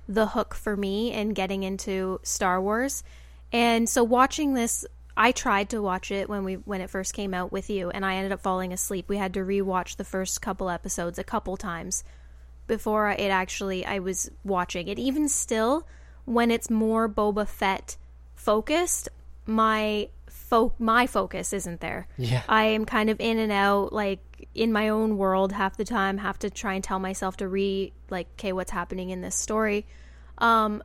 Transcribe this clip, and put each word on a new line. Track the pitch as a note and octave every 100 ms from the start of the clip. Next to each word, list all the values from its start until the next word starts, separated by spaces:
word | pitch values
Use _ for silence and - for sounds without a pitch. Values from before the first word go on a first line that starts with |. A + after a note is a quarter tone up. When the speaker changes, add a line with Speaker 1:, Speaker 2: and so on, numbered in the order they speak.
| -
Speaker 1:
the | G3+ G#3+
hook | A#3+ -
for | - A3 G3+
me | G3 G3+ A#3
in | A3+ G#3
getting | G3+ F#3+ G3
into | F#3+ F#3+ - F#3+ F#3 F#3+
Star | - - F#3+ F#3
Wars. | G3 A3 C4+ - - - - - -
And | A#3 A#3 A#3 A#3
so | C4
watching | A#3 B3 C4+ D#4 C#4+
this, | C4 A#3 - - - - -
I | A#3
tried | B3+ B3+ G3+ G3+
to | A3+
watch | G3+ F#3 -
it | G3 F#3+
when | G3+
we, | F#3+
when | F#3+ G3+ F#3+
it | F#3
first | G3 F#3
came | - G3+
out | F3+ F3+
with | G3 G3
you, | G3+ F3+
and | G3+
I | F#3+ F#3
ended | F#3+
up | F#3+
falling | G3 F#3 F#3
asleep. | F3+ - F#3+ E3+
We | G3+
had | F#3+
to | F#3+
rewatch | F#3 G3 F#3+ F#3 F3 -
the |
first | F#3 F#3+ F#3 -
couple | - F#3+ F#3
episodes | E3+ F#3+ - F3 F3
a |
couple | - A3 F#3 F#3+
times | G3+ E3 F3+ - - - - - - - -
before | G#3+ A3 G#3+ G#3
it | - G3+
actually, | F#3+ F#3 - G3 F#3
I | - G3
was | F#3 F#3 - -
watching. | G3 F#3 - F3+ E3+
And | A3
even | B3+ C#4+ D4
still, | - - A3+ A3+ D4+ - - - -
when | - A#3 A#3
it's | A#3 -
more | A3 A3 A3+ A3+
Boba | G#3 G#3 G#3 G#3
Fett | - G3 F#3+ - - - - - -
focused, | - G#3+ G#3+ D#4 F4 - - - - -
my | - A3 A3 G#3+ G#3+ G#3 - - -
fo-, | - - A#3 A#3+ -
my | A3+ A#3 B3
focus | G#3 F#3 F3 E3
isn't | - F3 E3+
there. | - - - -
Speaker 2:
Yeah. | A#2+ B2 -
Speaker 1:
I | A3
am | A3 A3
kind | G#3+ A#3+ G#3+
of | G#3+
in | A3+ A3+
and | A3
out, | G3+ G3+ G3+ G3
like, | G#3+ G3+ F#3+ - - -
in | - A3+
my | G#3+ G#3+
own | G#3+ A3 G3+
world | F#3+ F#3 G3
half | G3 F#3+ -
the |
time, | G3+ A#3 G3 G3
have | G3+ -
to | G#3
try | - G#3+
and | F#3+
tell | F#3+ F#3+
myself | F#3+ F#3+ F#3+ -
to | F#3+
re-, | G3 G3 G3 F#3+ - -
like, | F#3 F3
"Okay, | - G3+
what's | F#3 F3+
happening | F3+ F3 F#3 F#3
in | F#3
this | F3+
story?" | - - G#3+ G#3+ G#3 - - - - - -
Um, | A#3 A3+ G#3+ G#3